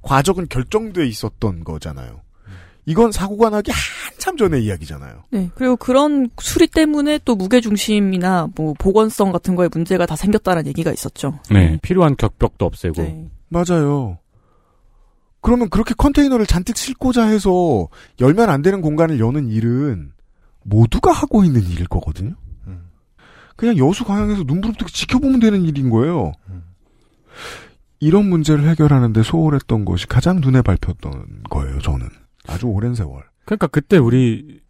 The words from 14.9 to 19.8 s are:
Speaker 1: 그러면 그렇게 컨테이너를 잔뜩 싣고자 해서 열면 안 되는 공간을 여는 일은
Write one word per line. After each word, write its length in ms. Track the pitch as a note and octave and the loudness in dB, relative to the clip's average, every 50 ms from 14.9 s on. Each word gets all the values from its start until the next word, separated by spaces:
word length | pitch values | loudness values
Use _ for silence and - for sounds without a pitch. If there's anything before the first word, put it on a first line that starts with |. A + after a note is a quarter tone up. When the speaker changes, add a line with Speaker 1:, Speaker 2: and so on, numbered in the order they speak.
| _ _ _ _ _ _ _ _ _ _ | _ _ _ _ _ _ _ _ _ _
Speaker 1:
그러면 300 | - A3 A#3+ B3 A#3+ F3+ | 0 2 2 2 2 0
그렇게 240 | - F#3+ A3+ - A#3 | 0 -2 -2 -2 0
컨테이너를 480 | - - D4 C#4+ D4+ C#4+ C#4 C4 A#3 G#3+ | 2 2 2 4 4 2 4 2 0 2
잔뜩 320 | - - F3 F3+ - A#3 | 2 2 0 0 -2 -6
싣고자 480 | - - - C4 _ - B3+ A#3 A#3+ A3+ | -6 -6 -8 -8 _ -2 0 2 2 4
해서 640 | G#3+ G#3+ G#3 F#3 G3 F3+ F3+ F3+ E3 C3 G2+ E2+ - - - - _ _ - | 4 2 2 2 2 2 2 2 2 0 0 -2 -4 -10 -20 -20 _ _ 2
열면 300 | B2 C3+ E3 G#3+ A#3 G#3 | 4 4 6 4 4 2
안 100 | D3 C3+ | 2 2
되는 220 | D3 F#3+ G3 G3 | 2 2 0 2
공간을 360 | E3+ D3+ D3+ D3+ E3 D#3+ D#3 B2 | -2 -2 2 2 0 2 2 0
여는 300 | A2 A#2 C3+ D3+ C#3+ A#2 | 0 0 0 0 -2 -2
일은 640 | G#2+ A2 A2 A#2 A#2+ B2+ | -2 0 0 0 0 0